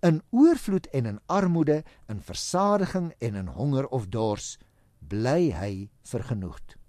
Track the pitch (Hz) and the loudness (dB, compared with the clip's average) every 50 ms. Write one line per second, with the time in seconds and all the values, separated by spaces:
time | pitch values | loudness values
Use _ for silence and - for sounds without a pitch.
0 | - 175 160 156 - _ - 233 285 330 339 262 - - 190 190 - - - 135 | 6 4 4 4 0 _ 4 6 8 8 6 4 0 -2 -2 -2 -2 -2 -2 -2
1 | 123 113 101 107 _ _ 175 196 196 180 170 165 160 139 147 151 156 - - _ | -2 -2 -4 -8 _ _ 0 2 2 4 4 4 4 4 2 0 0 -8 -20 _
2 | - - 107 101 - - 87 - - - - 180 196 202 208 208 190 170 - 185 | -12 -10 -10 -10 -8 -10 -10 -10 -8 -2 0 2 2 4 4 2 2 0 -2 -4
3 | 175 170 - _ - 117 104 101 95 87 64 - - 147 139 131 135 - 127 131 | -4 -4 -6 _ -6 -4 -4 -4 -6 -6 -6 -2 -2 0 0 0 -2 -2 -2 -4
4 | 110 92 90 113 110 110 104 104 - - - - - _ _ _ _ _ _ _ | -4 -4 -4 -2 0 0 -2 -4 -6 -12 -14 -16 -20 _ _ _ _ _ _ _
5 | - 76 101 104 113 123 143 170 180 156 101 78 92 104 101 95 98 104 _ _ | -14 -8 -6 -2 0 0 2 2 2 0 0 -2 -6 -6 -6 -8 -10 -12 _ _
6 | _ - - 120 - - 120 107 95 87 78 - - - - - - | _ -8 -8 -8 -4 -4 -6 -6 -6 -8 -10 -12 -16 -16 -16 -20 -20